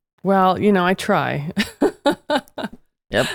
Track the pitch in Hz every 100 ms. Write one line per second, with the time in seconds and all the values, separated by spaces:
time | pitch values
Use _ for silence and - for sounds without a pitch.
0 | _ _ 185 196 185 180 208 190 180 190
1 | - 180 127 139 147 196 214 - - -
2 | 277 349 - 294 - - - - _ _
3 | - 104 -